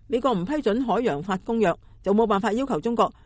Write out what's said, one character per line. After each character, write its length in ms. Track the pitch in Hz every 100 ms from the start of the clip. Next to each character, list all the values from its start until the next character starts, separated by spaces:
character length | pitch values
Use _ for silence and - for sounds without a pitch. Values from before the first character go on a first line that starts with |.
| -
美 120 | 233
國 140 | 269
唔 100 | 202
批 180 | 185 302
准 220 | 226 220
海 160 | 240 202
洋 240 | 247 143
法 140 | 190 185 -
公 140 | 233
約， 120 | 196 - - -
就 120 | 185
冇 140 | 208 226
辦 140 | 196
法 100 | 208
要 140 | 220 269
求 160 | 180
中 120 | 233
國 160 | 226 190 -